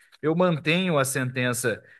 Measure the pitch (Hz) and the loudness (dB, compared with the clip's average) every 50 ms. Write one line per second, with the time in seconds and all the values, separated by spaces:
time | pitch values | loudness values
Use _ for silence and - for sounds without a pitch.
0 | _ _ - _ - 151 165 170 185 180 170 139 - 156 160 180 190 180 160 143 | _ _ -14 _ -2 0 2 2 2 2 2 0 0 0 0 0 0 2 2 2
1 | 131 131 - 143 131 127 127 131 123 123 120 120 - 120 101 - - - - - | 2 0 0 -2 -4 -4 -2 -2 -2 -2 -2 -2 -2 -2 -4 -4 -8 -16 -20 -20